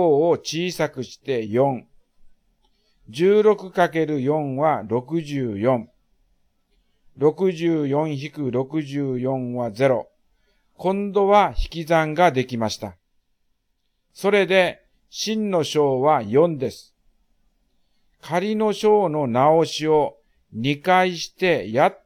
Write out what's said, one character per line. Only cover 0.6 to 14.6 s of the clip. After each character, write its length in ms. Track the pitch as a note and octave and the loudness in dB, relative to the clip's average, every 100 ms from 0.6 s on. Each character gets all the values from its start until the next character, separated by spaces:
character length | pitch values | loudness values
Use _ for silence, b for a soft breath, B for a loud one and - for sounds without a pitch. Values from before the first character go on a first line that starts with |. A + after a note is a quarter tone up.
| F3+ | -4
さ 160 | - D#3 | -2 -4
く 160 | B2+ A#2 | -6 -14
し 100 | - | -12
て 320 | - B2 G#2+ | -6 -6 -2
四。 400 | A2+ C#3 B2 - _ _ _ - _ _ _ _ _ _ _ - | 0 0 -2 -12 _ _ _ -20 _ _ _ _ _ _ _ -14
十 340 | A#2 F#3 G#3+ | 0 2 4
六 300 | G#3+ G#3 F#3+ | 4 2 -2
か 160 | F#3+ E3+ | -2 0
け 180 | D#3+ D3+ | 0 -2
る 160 | D3 | -2
四 360 | C3 D#3 C#3+ C3 | -2 -2 -4 -2
は 260 | D#3 B2 G2 | 0 -2 -2
六 360 | A#2 C3 E3 | -4 -4 -6
十 360 | D3 C#3+ A#2+ G2 | -4 -6 -4 -2
四。 320 | A#2+ B2 A2 _ _ _ _ _ _ _ _ _ _ _ _ - | 0 0 -4 _ _ _ _ _ _ _ _ _ _ _ _ -2
六 340 | D3 D3+ F#3 | 0 2 -2
十 360 | D#3+ E3+ D#3+ C#3+ | 0 -2 -2 -2
四 260 | C#3+ D#3+ | -2 -2
引 180 | C#3 D3 | -6 -10
く 200 | D3 C3 | -8 -4
六 300 | A#2+ C3+ D#3 | -4 -4 -6
十 380 | C#3 C#3+ C#3 B2+ | -6 -6 -4 -4
四 360 | B2+ C3+ B2 B2 | -4 -4 -6 -6
は 160 | A#2 | -6
ゼ 160 | G2+ C3+ | 0 2
ロ。 220 | A#2 - _ _ _ _ _ _ - | 2 -4 _ _ _ _ _ _ -8
今 360 | F#3 G3 G3+ | -4 -4 -2
度 160 | F#3+ G3 | 0 4
は 260 | G#3 F#3 A#2 | 4 4 0
引 260 | - E3 | -4 -4
き 0 | D#3+ | 0
算 280 | E3 D#3 | 2 2
が 180 | D3+ F3+ | 2 2
で 140 | C3 B2+ | 2 -2
き 120 | A#2 | -4
ま 120 | A2 | -4
し 80 | - | -6
た。 180 | G#2 F2+ _ _ _ _ _ _ _ _ _ _ _ | -12 -16 _ _ _ _ _ _ _ _ _ _ _
そ 180 | - C#4+ | -6 0
れ 160 | G#3 F3 | 2 4
で、 380 | F#3+ | 2